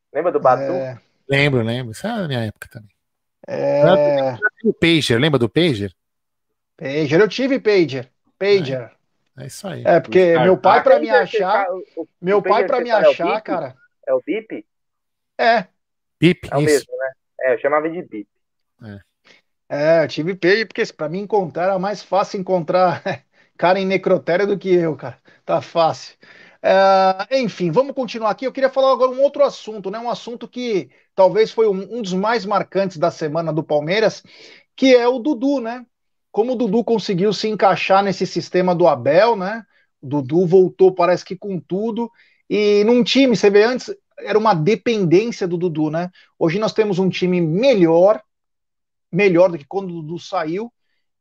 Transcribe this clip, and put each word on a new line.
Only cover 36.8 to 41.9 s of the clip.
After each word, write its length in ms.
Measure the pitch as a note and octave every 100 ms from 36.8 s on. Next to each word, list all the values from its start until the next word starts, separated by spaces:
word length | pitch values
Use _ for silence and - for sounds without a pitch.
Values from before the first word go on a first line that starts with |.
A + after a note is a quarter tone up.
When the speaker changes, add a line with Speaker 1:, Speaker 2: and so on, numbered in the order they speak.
Speaker 2:
conseguiu 500 | A#3 A3+ - F3 G#3
se 140 | F#3+ G#3+
encaixar 540 | G#3+ G3+ E3+ - G3
nesse 240 | G3+ F3+ F#3
sistema 480 | F3 - F3+ F3+
do 140 | E3+ E3+
Abel, 480 | C3+ A#2+ D#3+ D#4+ G#3
né? 280 | F#3 A3+ - _ _ _
O 60 | C3+
Dudu 360 | C#3+ B2+ E3 F3+
voltou, 460 | F#3+ F#3 - F#3
parece 320 | F#3 F3 F3
que 120 | - F#3
com 240 | G#3 F3+
tudo. 500 | - F#3 A3+